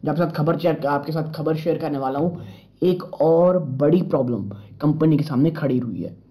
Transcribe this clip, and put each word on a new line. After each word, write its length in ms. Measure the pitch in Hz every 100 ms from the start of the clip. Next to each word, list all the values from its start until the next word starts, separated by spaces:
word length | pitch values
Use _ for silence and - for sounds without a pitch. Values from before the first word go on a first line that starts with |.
| -
जब 100 | 151
साथ 160 | 170
खबर 240 | 165 151 156
चेक, 300 | 175 151 135
आपके 260 | 143 143
साथ 200 | 160 156
खबर 220 | - 151 156
share 220 | 175 160
करने 200 | 160 143
वाला 220 | 135 139
हूँ, 220 | 170 170 - - - _
एक 200 | 175 180
और 540 | - - 156 165 180 185
बड़ी 420 | 147 127 147 175
problem 420 | 170 147 123 117 98 - - -
company 360 | 147 151 160 147
के 60 |
सामने 280 | 151 127 151
खड़ी 260 | 165 143 127
हुई 240 | 120 90
है। 140 | 85 - _